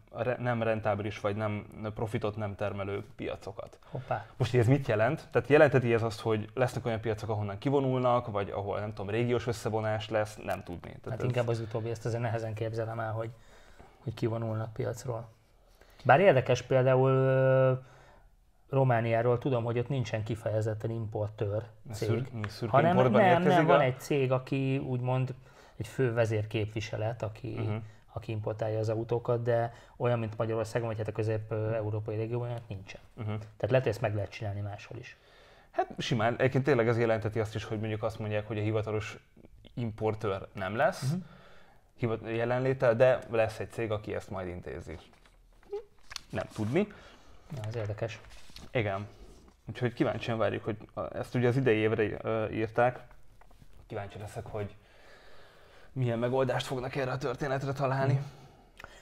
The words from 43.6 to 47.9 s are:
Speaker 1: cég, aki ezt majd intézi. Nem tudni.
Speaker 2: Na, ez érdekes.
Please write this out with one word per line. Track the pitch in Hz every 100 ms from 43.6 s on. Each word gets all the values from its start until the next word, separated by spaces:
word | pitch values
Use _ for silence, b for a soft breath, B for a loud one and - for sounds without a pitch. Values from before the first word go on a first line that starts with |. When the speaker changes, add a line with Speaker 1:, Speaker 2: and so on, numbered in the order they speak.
| 98
Speaker 1:
cég, | - 113
aki | 104 104 98
ezt | -
majd | - 92
intézi. | 87 73 65 - 78 - - - _ _ _ - 415 - - - - -
Nem | - -
tudni. | - 107 160 208 B B B B B - 135
Speaker 2:
Na, | 107
ez | 117
érdekes. | 104